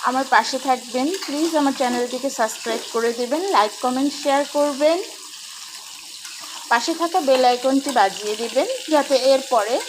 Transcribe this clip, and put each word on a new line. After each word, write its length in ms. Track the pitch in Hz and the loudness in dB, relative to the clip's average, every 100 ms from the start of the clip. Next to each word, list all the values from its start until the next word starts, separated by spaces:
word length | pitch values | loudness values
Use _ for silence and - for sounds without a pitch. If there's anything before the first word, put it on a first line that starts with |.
| - | 0
আমার 180 | 254 269 | 0 4
পাশে 240 | 233 233 262 269 | 4 4 -2 0
থাকবেন, 380 | 254 233 240 269 381 | 0 0 -2 -2 -2
প্লিজ 260 | - 285 330 320 | -4 -2 0 2
আমার 140 | 277 262 | 0 0
চ্যানেলটিকে 500 | 254 247 247 247 269 254 | 0 0 -2 -2 -4 0
সাবস্ক্রাইব 440 | 220 - 233 226 - | -2 -2 -6 -6 -4
করে 160 | 233 233 226 | -2 -2 -2
দেবেন, 220 | 240 294 381 | -2 -2 2
লাইক, 180 | 302 214 - | 4 2 0
কমেন্ট, 280 | 254 254 285 285 | -2 0 -2 -2
শেয়ার 200 | 285 277 285 285 | 0 0 2 0
করবেন। 420 | 294 269 302 339 440 - - - - - - - - - - - - - - - - | 0 2 2 2 -2 -12 -16 -16 -16 -16 -16 -16 -16 -18 -18 -16 -14 -14 -14 -14 0
পাশে 220 | 240 254 320 | 0 0 -2
থাকা 180 | 330 359 285 | 0 0 2
বেল 140 | 254 254 | 4 4
আইকনটি 400 | 247 254 269 277 240 | 4 2 2 2 2
বাজিয়ে 340 | 196 190 208 214 | 2 2 -6 -4
দিবেন, 260 | 233 226 370 523 - | -2 0 0 -2 0
যাতে 220 | 302 269 269 254 | 0 4 2 4
এরপরে 420 | 269 262 247 208 269 | 4 4 0 2 -2